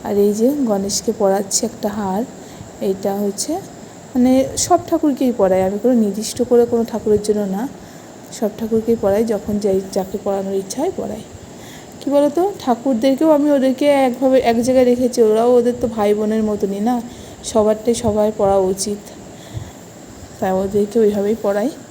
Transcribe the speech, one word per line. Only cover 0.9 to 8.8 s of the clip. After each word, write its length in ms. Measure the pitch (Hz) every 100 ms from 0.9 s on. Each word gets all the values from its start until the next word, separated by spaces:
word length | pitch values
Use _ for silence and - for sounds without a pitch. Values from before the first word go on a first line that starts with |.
| - - 214
পরাচ্ছি 480 | 196 196 196 - 226
একটা 240 | - 214
হার, 340 | 202 196 190 262 - - - - -
এইটা 320 | 214 190 202
হচ্ছে, 400 | 202 202 202 - 349 381 - - - - 254
মানে, 300 | 247 262 269 -
সব 220 | - 339 339
ঠাকুরকেই 420 | 320 302 254 262
পরাই, 320 | 226 190 185
আমি 160 | 190 202
কোনো 140 | 233
নির্দিষ্ট 480 | 247 214 196 214 -
করে 240 | 240 240 233
কোনো 200 | 233 233
ঠাকুরের 320 | 220 220 208
জন্য 160 | 208 208
না, 280 | 202 190 254 - - - - - - -
সব 100 | 208 -
ঠাকুরকেই 360 | 226 226